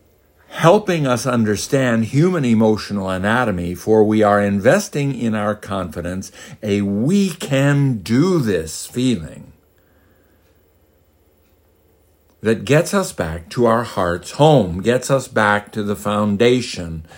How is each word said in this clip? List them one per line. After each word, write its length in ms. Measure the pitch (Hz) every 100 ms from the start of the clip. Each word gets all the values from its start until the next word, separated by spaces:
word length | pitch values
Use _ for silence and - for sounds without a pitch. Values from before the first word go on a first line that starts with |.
| _ _ _ _ _ -
helping 460 | 165 202 208 170 139
us 180 | 120
understand 800 | 135 123 107 101 - 139 127 113
human 400 | 113 135 175 175
emotional 640 | 127 110 110 107 - 101 95
anatomy, 680 | 92 98 117 120 90 87
for 300 | 87 - 110
we 180 | 107 107
are 200 | 104 104
investing 760 | 101 101 101 185 208 156 139 120
in 160 | 117
our 200 | 107 104
confidence 760 | 107 - 98 90 90 87 92 98 - - -
a 200 | 107 101
"we 480 | 101 101 123 202 190
can 680 | 160 - 135 139 143 139 117
do 400 | 85 117 180 180
this" 460 | 117 90 78 - -
feeling 680 | 123 127 110 76 73 - - _ _ _ _ _ _ _ _ _ _ _ _ _ _ _ _ _ _ _ _ _ _ _ _ _ _ _ _
that 240 | 104 110 98
gets 260 | 147 170
us 180 | 202 185
back 380 | - 85 82 82
to 160 | -
our 200 | 117 113
heart's 480 | 117 - 90 87 -
home, 500 | - 151 147 92 87
gets 280 | 101 127 -
us 180 | 135 123
back 440 | - 107 104 -
to 100 | -
the 140 | 104 101
foundation 1120 | 101 104 107 98 120 127 113 - 82 82 78